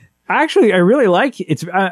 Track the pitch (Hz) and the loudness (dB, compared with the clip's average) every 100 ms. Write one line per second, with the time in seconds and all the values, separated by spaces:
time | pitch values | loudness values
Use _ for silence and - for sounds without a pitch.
0 | _ _ - 214 302 - 233 185 175 285 | _ _ -4 -2 0 2 2 2 2 2
1 | 214 175 269 - 180 151 170 185 190 | 2 0 -2 -6 -6 -6 -4 -4 -2